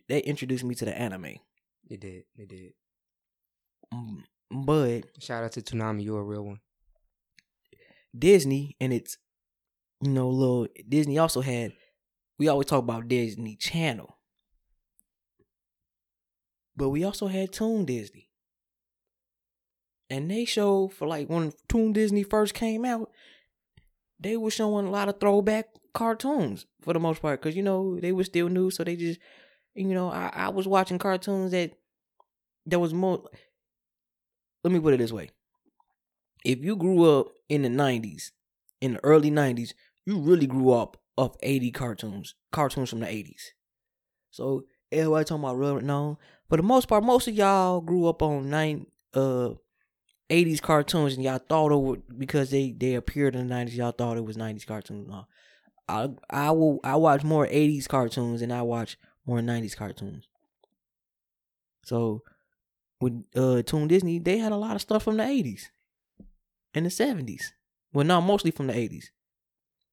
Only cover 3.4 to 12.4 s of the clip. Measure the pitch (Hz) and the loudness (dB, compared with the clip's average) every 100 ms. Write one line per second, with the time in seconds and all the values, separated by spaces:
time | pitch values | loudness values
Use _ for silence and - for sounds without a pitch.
3.4 | _ _ _ _ - 120 117 104 - _ | _ _ _ _ -16 -14 -12 -16 -18 _
4.4 | - 131 135 151 127 117 - - - 117 | -14 -8 0 2 2 -2 -8 -18 -12 -8
5.4 | 113 117 104 113 110 107 104 107 101 104 | -8 -10 -8 -6 -4 -4 -6 -8 -8 -10
6.4 | 101 101 _ _ _ _ _ _ _ _ | -12 -14 _ _ _ _ _ _ _ _
7.4 | _ _ _ _ _ _ _ 120 160 196 | _ _ _ _ _ _ _ 0 6 6
8.4 | 135 135 143 - 131 120 - - _ _ | 6 -2 -4 -4 -2 -2 -6 -18 _ _
9.4 | _ _ _ _ _ - 139 135 127 131 | _ _ _ _ _ -6 -2 0 0 2
10.4 | 131 123 110 - 107 147 147 143 165 131 | 2 2 -2 -8 -2 0 2 2 0 0
11.4 | 131 120 113 - _ _ _ _ _ - | -2 -4 -6 -10 _ _ _ _ _ -2